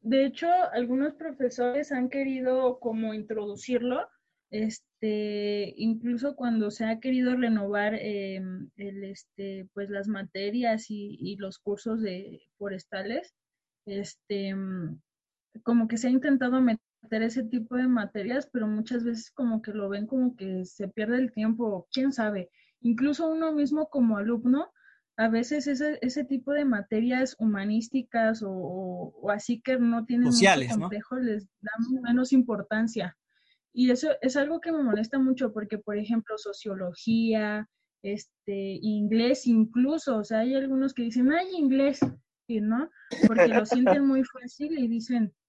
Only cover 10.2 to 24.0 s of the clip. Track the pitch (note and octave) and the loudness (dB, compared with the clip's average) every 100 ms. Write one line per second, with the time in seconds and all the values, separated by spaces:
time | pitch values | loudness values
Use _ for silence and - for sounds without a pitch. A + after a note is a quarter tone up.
10.2 | G3 F#3+ G3+ A#3 A#3 A3 - G#3 G3+ - | -6 -6 -4 0 0 0 -4 -10 -10 -10
11.2 | F#3 G3 G3 - G3+ G3+ A3+ A3 G#3+ F3+ | -10 -8 -10 -8 -6 -4 -4 -4 -4 -6
12.2 | G3 - _ _ G3+ F#3+ - G3 G3+ C4 | -12 -18 _ _ -8 -8 -8 -8 -6 -6
13.2 | F#4 _ _ _ _ _ - G3 G3 - | -8 _ _ _ _ _ -10 -8 -8 -14
14.2 | _ G3+ G3 G3 F#3+ F#3 E3+ - _ _ | _ -6 -4 -4 -6 -6 -6 -10 _ _
15.2 | _ _ _ A3+ A#3 A#3 A3+ A3+ B3 B3+ | _ _ _ -8 2 2 4 0 2 2
16.2 | D4 C#4 B3 B3+ B3 A3 _ _ - A3 | 4 2 4 4 4 2 _ _ -4 0
17.2 | A3+ B3+ A3+ B3 A3+ B3 B3+ A#3+ G3+ G#3 | 0 -2 -2 -4 -2 0 2 2 0 -4
18.2 | G3 C4 C#4+ B3 G#3+ G#3+ A3 A#3+ A#3 A3+ | -2 -2 -2 -2 0 -2 -2 -2 -2 -4
19.2 | - - A#3+ A3 A3 G#3 G3 G3+ G#3+ C4 | -8 -2 0 0 -4 -4 -4 -4 -2 2
20.2 | B3+ B3 F#3+ F#3 F#3 - F#3+ A3 G#3+ B3 | 0 0 -6 -6 -6 -8 -8 -4 0 0
21.2 | B3+ - A3 A3+ A3+ G3 - - C4+ C4 | 0 0 0 0 -2 -4 -4 -2 0 0
22.2 | G#3+ G3 F3+ _ _ _ A#3+ A#3 C#4 D4 | -2 -2 -8 _ _ _ 0 2 2 2
23.2 | D#4+ D#4+ D#4+ D4+ C#4+ D4+ D#4 C#4+ | 0 0 0 0 0 0 0 2